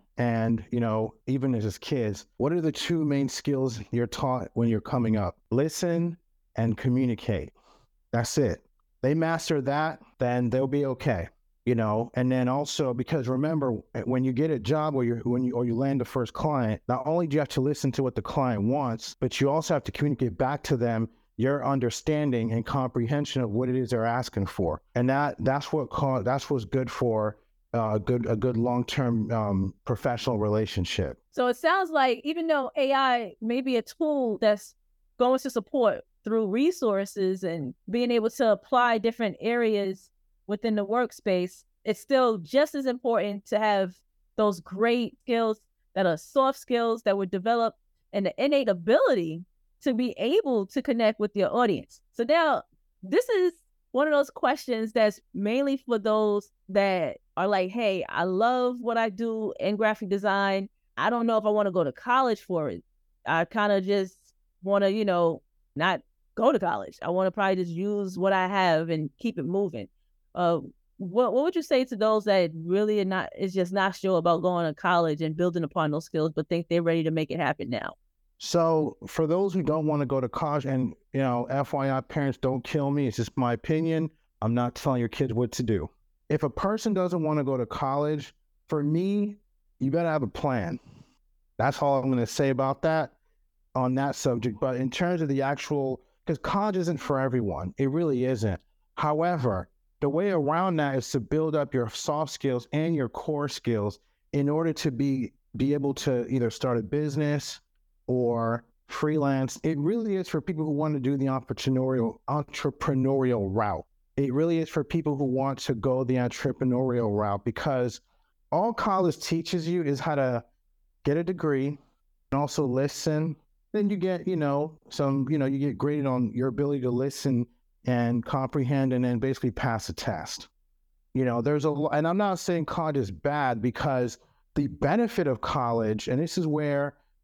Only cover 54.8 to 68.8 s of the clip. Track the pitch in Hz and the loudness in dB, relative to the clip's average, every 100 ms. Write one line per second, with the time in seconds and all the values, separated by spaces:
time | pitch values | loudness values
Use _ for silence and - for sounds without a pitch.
54.8 | 220 226 214 - _ 180 208 247 277 269 | 0 2 2 2 _ -4 -2 0 0 -2
55.8 | - 226 214 214 214 208 - _ - 190 | -2 -2 2 2 2 0 -4 _ -2 0
56.8 | 196 185 151 - _ - 190 196 185 220 | 2 2 -2 -6 _ -2 0 2 0 0
57.8 | 220 185 - - 180 185 233 254 247 247 | 0 0 -4 -2 0 2 2 2 0 -2
58.8 | 226 233 226 190 233 220 214 - 190 208 | -2 0 -2 -2 -4 -2 -4 -2 -2 2
59.8 | 220 214 202 196 202 196 196 196 196 _ | 2 0 -2 -2 2 2 2 0 -4 _
60.8 | _ - 175 240 233 220 214 208 202 180 | _ -2 0 2 2 2 2 2 2 2
61.8 | 151 - 240 247 262 214 - 175 147 85 | 0 -2 0 2 4 0 -2 -2 -2 -6
62.8 | - _ _ _ - 165 170 220 208 196 | -12 _ _ _ 0 0 2 0 2 2
63.8 | 185 202 190 - _ _ _ _ 185 202 | 2 0 0 -8 _ _ _ _ 0 2
64.8 | 196 208 208 175 170 160 _ _ _ 143 | 2 2 2 4 2 0 _ _ _ 0
65.8 | 175 175 - _ _ - 240 254 170 104 | 0 0 -6 _ _ 2 2 4 0 -2
66.8 | 98 - - 180 190 196 196 185 175 170 | -6 -8 -4 0 0 2 0 2 -2 -4
67.8 | 202 208 190 180 190 190 185 196 185 160 | -2 -2 -4 0 2 2 2 2 4 4